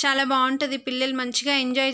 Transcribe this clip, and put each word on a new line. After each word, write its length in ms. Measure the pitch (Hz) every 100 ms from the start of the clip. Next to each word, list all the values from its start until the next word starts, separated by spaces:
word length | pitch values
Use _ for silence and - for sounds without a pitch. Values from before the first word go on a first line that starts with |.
చాలా 200 | 285 269 269
బాగుంటుంది. 440 | 262 254 269 285 262 262
పిల్లలు 280 | 254 269 262
మంచిగా 340 | 247 240 269 277 254
ఎంజాయ్ 280 | 254 269